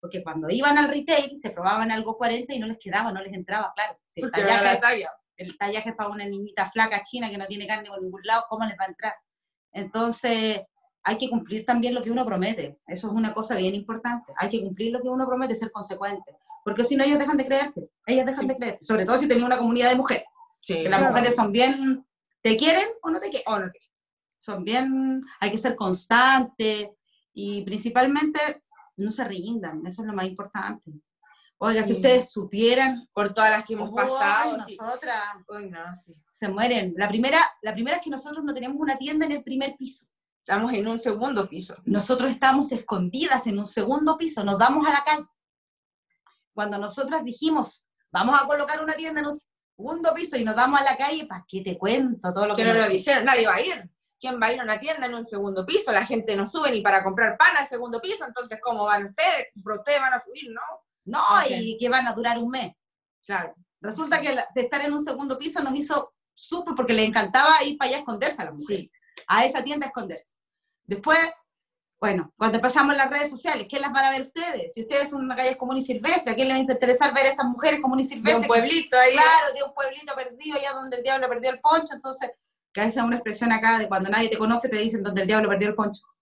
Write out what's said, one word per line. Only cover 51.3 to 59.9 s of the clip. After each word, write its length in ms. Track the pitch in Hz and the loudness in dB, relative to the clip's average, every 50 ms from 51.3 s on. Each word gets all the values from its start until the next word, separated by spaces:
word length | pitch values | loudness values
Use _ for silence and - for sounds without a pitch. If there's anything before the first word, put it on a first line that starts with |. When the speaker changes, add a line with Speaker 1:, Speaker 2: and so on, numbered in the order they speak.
| 190 180 - _ | -14 -16 -16 _
Speaker 1:
qué 140 | - 190 | -10 -8
te 160 | 190 196 175 - | -6 -6 -8 -4
cuento 560 | 190 202 233 269 269 254 226 - - 180 180 | 0 0 2 2 2 0 -2 -2 -4 -4 0
todo 140 | 196 208 208 | 0 0 0
lo 80 | 208 | 2
Speaker 2:
Que 80 | 214 226 | 2 4
Speaker 1:
que 40 | 226 | 4
Speaker 2:
no 40 | 226 | 6
Speaker 1:
nos 120 | 226 220 202 | 4 4 4
Speaker 2:
lo 40 | 190 | 2
dijeron, 320 | 190 - 302 277 254 226 | 0 2 4 2 4 6
nadie 200 | 269 262 247 226 214 | 4 4 4 6 4
va 80 | 185 | 4
a 60 | 190 | 2
ir. 280 | 240 370 349 226 190 - _ _ _ _ _ _ | 2 -2 -4 -6 -8 -18 _ _ _ _ _ _
¿Quién 200 | - 254 254 240 | -8 -8 -4 0
va 60 | 220 226 | 0 0
a 60 | 240 | 0
ir 60 | 254 | 0
a 40 | 247 | -2
una 160 | 220 214 214 | -4 -4 -4
tienda 260 | 269 302 320 302 262 247 | -2 -6 -6 -4 -4 -6
en 60 | 240 | -6
un 100 | 233 226 | -6 -8
segundo 400 | - 214 202 202 202 190 185 185 | -8 -6 -6 -6 -4 -4 -4 -4
piso? 260 | 185 320 403 415 - | 0 0 0 2 4
La 140 | 220 196 - | 2 2 2
gente 300 | - 254 226 214 220 208 | 2 -2 -2 -2 -2 -2
no 120 | 196 202 - | -2 -2 -2
sube 240 | - 320 311 277 | -2 -2 0 0
ni 100 | 247 214 | 0 2
para 220 | 196 208 196 190 190 | 2 4 4 4 2
comprar 340 | 190 190 208 226 220 - - | 2 0 2 2 0 4 6
pan 180 | 311 349 - 294 | 4 6 6 4
al 100 | 277 269 | 0 0
segundo 320 | 262 233 240 240 233 233 | -6 -8 -8 -6 -8 -8
piso, 240 | - 370 440 392 302 | -6 -6 -6 -6 -8
entonces, 340 | 254 226 247 240 226 220 220 | -12 -10 -12 -10 -10 -12 -8
¿cómo 240 | - 247 233 214 208 | -4 -4 -2 -2 2
van 220 | 208 208 208 202 196 | 2 2 2 0 -4
ustedes? 400 | 196 - 320 370 339 285 - - _ 208 180 | -2 0 2 2 2 0 -4 -6 _ -16 -8
Pero 140 | - 214 202 | -6 -6 -6
ustedes 220 | - 277 | -2 0